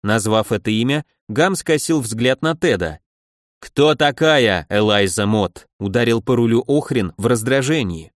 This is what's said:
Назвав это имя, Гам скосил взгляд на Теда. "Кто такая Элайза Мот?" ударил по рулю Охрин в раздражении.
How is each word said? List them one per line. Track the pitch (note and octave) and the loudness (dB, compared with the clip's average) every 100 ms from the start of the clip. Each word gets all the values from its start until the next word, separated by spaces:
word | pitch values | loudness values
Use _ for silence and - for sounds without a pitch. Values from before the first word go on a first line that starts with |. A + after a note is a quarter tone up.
Назвав | G#2 A2 G#2+ A2 G#2+ | -2 -2 0 0 0
это | G#2+ - | -4 -2
имя, | A2 B2 D3 D3 _ - | -2 0 -2 -6 _ -8
Гам | A2 F3 F#3+ | -2 0 0
скосил | - D3+ - D#3+ | -2 -2 0 -2
взгляд | A2+ A2 A#2+ C3 | -2 -2 -2 0
на | D#3+ E3 | -2 -2
Теда. | F3 G#2 E2+ D2+ _ _ _ _ _ _ | 0 0 -2 -8 _ _ _ _ _ _
"Кто | - - D3 D3+ | -10 2 2 4
такая | D3 B2 D#3 D3+ A#2 F#2 D#2 | 0 2 2 4 4 0 -2
Элайза | G#2 G#2+ G#2 G2+ F2 G#2 | 0 2 2 0 0 0
Мот?" | G#2+ F#2+ - _ _ | 0 -2 -6 _ _
ударил | G2+ G2 A#2 A#2 | -4 0 0 0
по | - A#2+ | 0 0
рулю | A#2 A#2 - | 2 2 2
Охрин | C#3+ C#3 B2+ F#2 - | -2 0 -2 -4 -2
в | A2 | 0
раздражении. | A#2+ A2 C3+ C3 D#3 G#2 E2 D#2+ | 0 0 -2 0 -2 -2 -6 -12